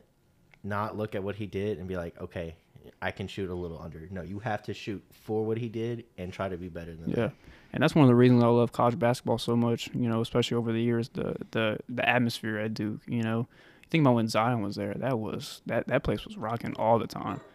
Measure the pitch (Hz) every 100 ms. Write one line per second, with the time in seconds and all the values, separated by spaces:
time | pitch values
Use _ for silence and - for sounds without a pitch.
0 | _ _ _ _ _ _ 101 101 107 98
1 | 107 107 98 101 104 95 104 92 92 92
2 | 85 - 90 95 82 78 _ - - -
3 | 95 - 95 - 95 90 87 82 82 78
4 | 80 95 85 101 113 107 - 101 - 98
5 | - - - 110 110 113 120 113 117 117
6 | - - 90 98 98 87 90 85 85 82
7 | 82 - 117 - - - - - 147 -
8 | 135 120 127 123 117 120 117 - 120 120
9 | 117 123 - 113 - 117 117 117 - -
10 | 123 113 117 127 117 120 117 113 120 117
11 | 117 - 117 - - 123 110 107 - 120
12 | - 123 120 - 113 107 110 110 107 107
13 | - 120 113 113 117 - - - - 165
14 | 139 120 113 110 117 120 101 104 101 -
15 | 120 123 104 104 143 - - 117 - 233
16 | - 104 - 208 107 117 - - 110 117
17 | - - - 101 -